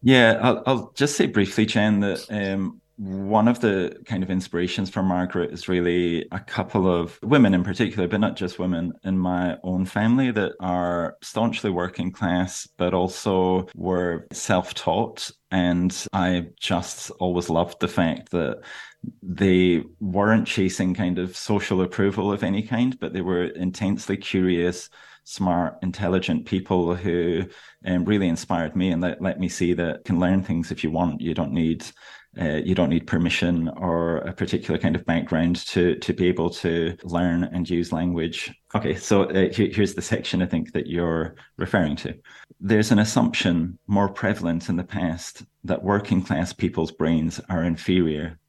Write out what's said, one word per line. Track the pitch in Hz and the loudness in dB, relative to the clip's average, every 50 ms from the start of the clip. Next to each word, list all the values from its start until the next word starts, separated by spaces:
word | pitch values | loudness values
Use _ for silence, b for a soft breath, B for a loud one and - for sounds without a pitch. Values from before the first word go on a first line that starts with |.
| - | 8
Yeah, | 123 131 127 120 113 110 110 110 | 8 8 10 10 8 6 6 4
I'll, | 127 113 110 - | 2 2 2 2
I'll | - 135 120 - - _ | 0 0 0 -2 -8 _
just | - 139 143 143 | 0 0 0 2
say | - - | 2 0
briefly, | 139 110 107 101 95 - - 110 | 2 4 2 0 2 2 0 2
Jen, | 107 - 117 104 107 107 101 | 2 4 2 4 4 4 2
that, | 101 101 92 - - - | 2 0 -2 -4 -6 -6
um, | 107 107 101 98 98 98 95 90 - - _ _ _ - | -6 -4 -2 -2 -2 -2 -4 -4 -6 -10 _ _ _ -12
one | 104 95 95 98 98 98 107 107 107 | -10 -8 -6 -6 -4 2 2 4 4
of | 117 120 117 | 4 2 4
the | - 113 101 95 90 78 - - - | 2 2 2 2 0 -2 -6 -10 -10
kind | - 113 92 92 | -6 -4 -4 -2
of | 92 | -2
inspirations | 92 92 90 - - 85 87 90 - - 98 95 | -2 -4 -4 -4 -4 -2 -2 -2 -2 -4 -4 -4
for | - 107 95 | -2 -2 0
Margaret | 95 90 90 90 90 - 90 85 - - | 0 0 0 -2 -2 -2 -2 -4 -4 -6
is | 80 - - | -10 -6 -2
really | 92 90 87 87 87 90 87 85 85 82 - - - | 0 2 2 2 2 2 2 0 0 -2 -4 -6 -10
a | 98 | -10
couple | - - - - 104 - - 107 92 92 | -10 -8 -4 -4 -4 0 0 2 2 4
of | 90 85 85 85 - - - | 2 2 0 -2 -6 -10 -2
women | 107 135 147 127 101 98 | 2 6 6 6 6 6
in | 90 90 | 4 2
particular, | 95 92 - 117 95 - 107 92 87 | 0 0 0 0 -2 0 -2 -2 0
but | 90 101 | 2 0
not | 107 101 - | 0 0 0
just | - 98 87 - - | -2 -6 -6 -4 -4
women, | 90 92 90 85 87 87 80 - _ | -2 -2 -2 -2 -2 -4 -8 -8 _
in | 98 95 92 | -2 -2 0
my | 90 90 90 87 90 90 85 - - | 0 0 0 0 -2 -2 -4 -4 -6
own | 92 92 92 92 | -4 -2 -2 -2
family | 92 - 104 104 113 120 131 135 127 | -2 -2 0 2 2 4 4 2 2
that | 113 107 101 87 - - | 2 0 0 -2 -4 -4
are | 92 92 90 90 90 87 87 87 85 80 - _ - | -4 -2 0 0 0 0 0 0 -2 -4 -6 _ -18
staunchly | - - 110 113 117 113 - - 107 | -8 -2 0 0 0 0 -2 -2 -2
working | 92 87 87 90 - - 85 90 | -2 0 -2 -4 -4 -4 -6 -6
class, | 90 - - 87 90 90 90 92 - - - - _ _ | -4 -4 -2 0 0 0 0 -2 -4 -10 -14 -14 _ _
but | - 90 90 | -2 0 2
also | 90 90 92 92 - - 110 98 95 92 90 92 92 92 - - | 2 0 0 -2 -4 -2 0 2 2 4 4 2 0 0 -4 -10
were | 85 87 90 92 90 90 87 85 82 - - - | -8 -4 -2 -2 0 0 -2 -2 -4 -8 -12 -14
self-taught. | - - - 101 90 87 - - - - - 82 98 117 - - - - - - _ _ _ | -12 -2 0 2 2 2 -2 -8 -6 -2 0 0 0 0 -2 -4 -10 -12 -12 -12 _ _ _
And | - 95 90 87 87 90 90 92 90 - - - - | -2 0 2 2 2 2 2 0 0 -2 -10 -4 -2
I | 98 90 90 92 87 85 - - _ | 0 2 2 2 0 -2 -6 -12 _
just | - - 101 85 85 - - - - - - - | -4 -2 -2 -2 -2 -4 -10 -12 -12 -14 -8 -4
always | 92 92 90 87 87 - | -2 0 0 0 0 0
loved | 82 82 87 85 - - | 2 2 2 0 -2 -4
the | - 90 | -4 -2
fact | - - 87 85 - - - - | 0 2 2 2 0 -4 -8 -6
that | - 90 80 65 53 - B B B B B B B B - - - _ - | -4 -2 -2 -2 -4 -6 B B B B B B B B -14 -14 -14 _ -10
they | 92 90 - 98 95 92 92 92 90 87 82 73 - - _ | -10 -2 0 4 4 6 6 6 6 4 2 0 -4 -12 _
weren't | 107 98 90 98 101 104 110 110 95 | -6 -4 0 2 4 4 4 4 4
chasing | - - - 95 92 - - 95 90 90 | 0 0 0 0 0 0 0 -2 -2 0
kind | 90 - 87 90 87 | 0 -2 -2 0 -2
of | 90 92 - | -4 -4 -6
social | - - - 107 101 - - 101 92 92 | -10 -4 -2 -2 0 0 0 0 0 0
approval | 90 - - 98 101 98 107 95 101 101 | 0 0 0 0 0 2 0 0 0 0
of | 104 110 | 0 -2
any | 87 98 98 107 | -2 -2 -2 -2
kind, | - 127 113 123 127 131 - | -2 0 0 0 0 0 -4
but | - - - | -8 -6 -4
they | 95 | -4
were | 87 90 92 87 90 | -2 0 0 0 0
intensely | - - 82 90 92 92 - 107 95 101 95 - - 101 | -2 -4 -4 -4 -4 -2 -2 -2 -2 -2 -2 -2 -4 -6
curious, | 101 - - - 98 92 92 90 85 85 90 90 - - - B B B B B B B | -6 -4 -2 0 2 2 2 2 2 2 0 -2 -4 -10 -18 B B B B B B B
smart, | - - - 98 90 87 87 87 82 - - - | -18 -6 -2 0 0 2 2 0 -2 -4 -6 -6
intelligent | 95 87 - 101 87 92 92 90 - 82 - - | -6 -4 -2 -2 0 0 0 0 0 -2 -2 -2
people | - - 92 90 - 98 90 87 85 87 | -2 -4 -4 0 0 0 2 2 2 0
who, | 90 92 101 85 90 85 85 87 82 101 B B B B B B B _ | -2 -2 -2 0 0 0 0 0 -2 -2 B B B B B B B _
um, | 90 90 90 87 | -2 0 0 2
really | 82 107 104 98 90 | 2 2 2 2 0
inspired | 82 80 - - - 85 82 78 - | 0 -2 -2 -2 -2 -2 -2 -2 -2
me | 95 90 95 | 0 0 0
and | 87 82 87 | 0 0 0
let, | 90 - - | -2 -4 -2
let | 90 95 - - | -4 -4 -2 -2
me | 92 87 | -4 -6
see | - - 92 87 87 | -2 -2 0 0 2
that | 85 87 85 73 - - | 0 0 -2 -4 -6 -4
can | - 90 85 | -2 0 2
learn | 90 90 95 95 95 | 2 2 2 2 0
things | - - 82 85 - - | 0 -2 -2 -2 -4 -6
if | - - | -4 -4
you | 80 | -4
want. | 78 82 90 90 - - | 0 0 0 0 -2 -2
You | - 82 80 | -4 -4 -2
don't | - 82 71 - | -2 -4 -2 0
need, | 87 82 80 82 - - - - B B B B B B B _ - | 0 0 0 0 -2 -6 -16 -18 B B B B B B B _ -6
uh, | 90 80 78 78 - | -4 -2 -2 -2 0
you | - 92 | 0 2
don't | 90 87 - | 2 2 2
need | 85 85 - | 2 0 0
permission | - - 85 85 87 87 - - 87 87 85 82 82 - | 0 -2 0 0 0 0 0 0 0 0 0 -2 -4 -4
or | - 92 90 85 85 85 85 82 76 | -4 -4 -2 0 0 0 0 -2 -2
a | 67 76 - | -4 -6 -6
particular | - 98 87 - 87 - - 80 80 | -6 -4 -2 -2 -4 -2 -2 -4 0
kind | - 85 73 | 0 0 0
of | 87 - | 0 0
background | - - 85 73 - - 80 82 85 87 - - - | 0 -2 0 0 0 0 2 2 2 0 0 -4 -4
to, | - 95 87 87 85 | 0 2 4 4 2
to | - - - 87 | 0 -2 -4 -2
be | - 92 | 0 2
able | 90 90 90 82 87 | 0 2 2 0 -2
to | - - - 90 82 85 82 82 85 - - | -2 -2 -2 -2 0 0 0 -2 -4 -8 -10
learn | 87 85 85 87 87 85 85 87 | -4 -2 0 0 2 2 0 -2
and | - - 90 87 82 | -2 -2 -4 -4 -2
use | 90 87 87 87 - | 0 -2 -2 -2 -2
language. | 80 85 90 87 85 80 82 80 - - - - _ _ _ - | -2 -2 -2 -2 -2 -2 -4 -4 -6 -10 -10 -12 _ _ _ -4
Okay, | 107 - 67 - | -2 -2 -2 -4
so, | - - - 107 98 98 | -4 0 2 4 4 4
uh, | - - 95 95 92 - | 4 4 2 2 2 4
he-, | - 104 90 92 | 2 0 2 4
here's | 107 104 92 - | 2 0 0 0
the | - 92 | -4 -4
section | - 117 - - - - 92 92 | -4 -4 -4 -4 -2 -2 0 0
I | |
think | 92 - 85 - - - | 0 0 -2 -4 -2 -4
that | - - | -6 -4
you're | - 82 85 85 85 82 82 80 82 - B B B B | -4 -2 -2 0 0 0 0 -2 -4 -6 B B B B
referring | - - - - 98 87 76 71 | -8 -8 0 2 2 2 2 -2
to. | - - - - - B B B B B B - _ | -4 -6 -8 -10 -10 B B B B B B -20 _
"There's | - 98 113 107 107 107 | 0 2 4 4 6 6
an | 120 104 | 4 4
assumption | 104 107 - 135 117 117 - - - 98 87 87 82 90 90 - _ | 4 4 4 2 2 2 0 0 0 2 2 2 0 -2 -6 -10 _
more | - 104 98 101 98 | 0 2 2 2 2
prevalent | 98 - - 98 107 110 - 85 85 85 85 - | 0 -2 -2 -2 -2 0 -2 -2 -2 -2 -2 -2
in | 92 | -4
the | 85 90 | -4 -4
past | - - 101 85 85 82 85 - - - - - _ _ _ _ | -4 -6 -4 -2 -2 -4 -4 -8 -14 -16 -18 -20 _ _ _ _
that | - 95 - - | -4 -4 -2 2
working | 92 101 101 101 - - - 90 | 2 2 2 2 2 0 0 2
class | - - 73 87 92 - | 0 -2 -2 -2 -4 -4
people's | _ - 120 - - 82 78 - | _ -4 -2 0 -2 -4 -4 -2
brains | - - 80 82 80 78 85 85 - - - | -2 0 2 2 2 2 0 -4 -6 -8 -4
are | 92 85 82 | -2 -2 0
inferior | 85 85 82 - - 92 92 87 80 76 76 78 82 82 82 _ | -2 -2 -4 0 2 2 4 4 2 0 -4 -6 -8 -10 -14 _